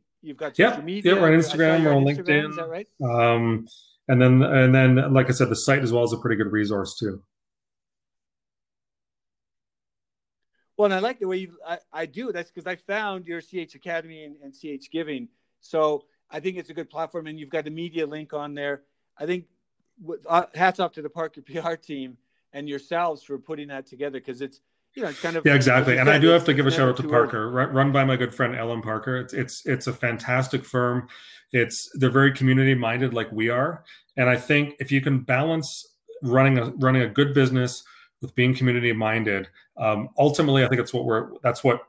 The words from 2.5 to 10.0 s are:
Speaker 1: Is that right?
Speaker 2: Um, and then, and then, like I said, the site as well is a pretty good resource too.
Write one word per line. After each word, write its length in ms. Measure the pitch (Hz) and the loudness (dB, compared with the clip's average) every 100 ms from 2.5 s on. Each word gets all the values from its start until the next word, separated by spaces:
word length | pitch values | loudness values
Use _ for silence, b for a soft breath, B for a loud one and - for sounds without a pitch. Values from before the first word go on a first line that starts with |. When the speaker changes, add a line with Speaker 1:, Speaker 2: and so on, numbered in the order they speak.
Speaker 1:
Is 60 | 160 | -8
that 120 | 165 | -10
right? 200 | 165 220 _ | -10 -14 _
Speaker 2:
Um, 640 | 131 117 117 117 117 113 - B B B - | -2 2 2 2 0 -2 -6 B B B 2
and 120 | 127 | 6
then, 220 | 127 127 | 8 6
and 320 | 139 139 131 | 6 6 6
then, 380 | 131 131 127 139 | 6 6 4 4
like 140 | 135 127 | 4 4
I 40 | |
said, 160 | 131 120 | 2 2
the 80 | 113 | 2
site 240 | - 139 | 2 2
as 100 | 123 | 2
well 120 | 120 | 0
is 80 | 117 | 0
a 60 | 110 | 0
pretty 180 | 117 107 | -2 0
good 160 | 104 | 0
resource 460 | 107 104 104 95 - | 0 -2 -4 -6 -6
too. 240 | 107 95 _ _ _ _ _ _ _ _ _ _ _ _ _ _ _ _ _ _ _ _ _ _ _ _ _ _ _ _ | -8 -8 _ _ _ _ _ _ _ _ _ _ _ _ _ _ _ _ _ _ _ _ _ _ _ _ _ _ _ _